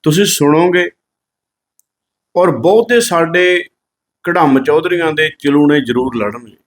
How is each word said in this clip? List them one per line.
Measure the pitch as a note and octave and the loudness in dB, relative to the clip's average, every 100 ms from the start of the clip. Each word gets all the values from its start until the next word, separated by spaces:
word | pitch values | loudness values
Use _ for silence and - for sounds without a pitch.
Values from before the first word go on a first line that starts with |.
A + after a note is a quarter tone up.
ਤੁਸੀਂ | D#3 D#3 | 0 0
ਸੁਣੋਗੇ | G3+ - C#3+ D#3 F3+ F3+ F3 _ _ _ _ _ _ _ _ _ _ _ _ _ _ F3 | 0 0 2 2 2 0 -4 _ _ _ _ _ _ _ _ _ _ _ _ _ _ -2
ਔਰ | F3+ | 0
ਬਹੁਤੇ | B2+ E3 A3 A#3 A#3+ | 0 2 2 2 -2
ਸਾਡੇ | A#3 E3+ E3 F3 F3+ F3+ - _ _ _ _ _ | 0 -2 0 0 0 -2 -6 _ _ _ _ _
ਕੜਮ | - F3 D3+ C3+ | -4 0 2 2
ਚੌਧਰੀਆਂ | C#3 D3+ E3+ F3 E3 | 2 0 0 -2 -2
ਦੇ | D#3 D#3 - | -2 -4 -2
ਚਲੂਣੇ | C#3+ D3 D3 D3 | -2 2 2 0
ਜ਼ਰੂਰ | B2 B2 B2+ A#2+ | 0 -4 -4 -6
ਲੜਨਗੇ | G#2 A#2 A#2 _ | -6 -8 -20 _